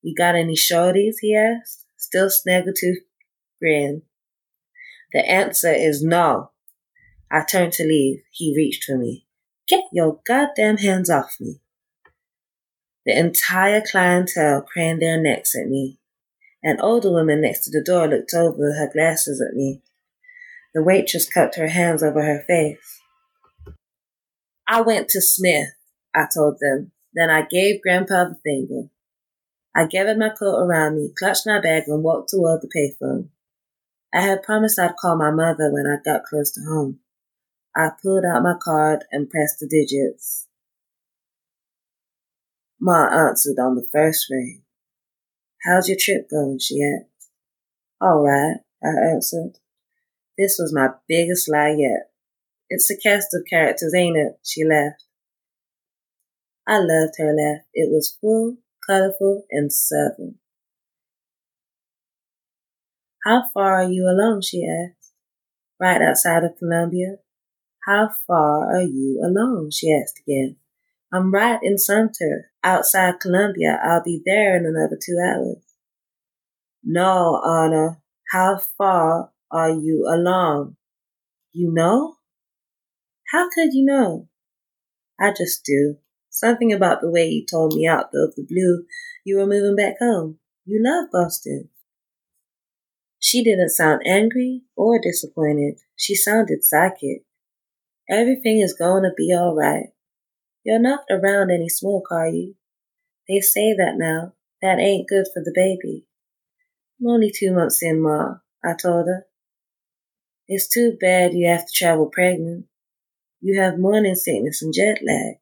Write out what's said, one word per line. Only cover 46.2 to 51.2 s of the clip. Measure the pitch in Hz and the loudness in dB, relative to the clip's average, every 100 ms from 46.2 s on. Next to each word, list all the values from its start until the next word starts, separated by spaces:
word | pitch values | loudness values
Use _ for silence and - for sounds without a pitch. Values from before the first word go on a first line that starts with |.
| 131 | -2
going?" | 151 139 135 | -4 -2 -4
she | - 139 | -4 -2
asked. | 143 - - _ - _ _ _ _ _ _ _ | -2 -2 -10 _ -20 _ _ _ _ _ _ _
"All | 190 160 | 2 4
right," | 143 139 143 - _ _ | 4 4 0 -4 _ _
I | 151 | -4
answered. | 156 165 165 - 170 170 _ _ _ _ _ _ _ _ - | 0 0 0 -4 -6 -10 _ _ _ _ _ _ _ _ -4
This | 196 - | -2 -2
was | 165 | -2
my | 147 135 - _ | 0 0 -2 _
biggest | 170 | 0